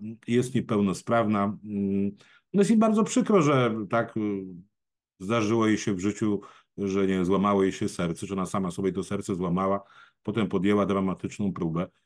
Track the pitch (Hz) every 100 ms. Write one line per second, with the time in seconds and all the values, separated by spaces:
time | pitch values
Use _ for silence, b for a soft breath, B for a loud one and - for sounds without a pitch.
0 | 107 113 - 120 123 120 - 107 101 90
1 | - 117 107 104 101 101 107 104 98 98
2 | 101 101 b b b 190 196 226 220 214
3 | 185 254 214 208 147 139 120 110 101 117
4 | 113 110 107 98 95 87 98 _ _ _
5 | _ - 95 117 104 117 110 104 - 95
6 | 98 101 107 101 B B B - 98 98
7 | 95 95 90 95 101 101 95 - 104 -
8 | 87 82 92 98 90 104 92 87 98 92
9 | 90 101 98 92 90 90 95 98 - B
10 | B B - 107 95 95 95 104 92 98
11 | 95 87 104 - 101 87 85 82 87 _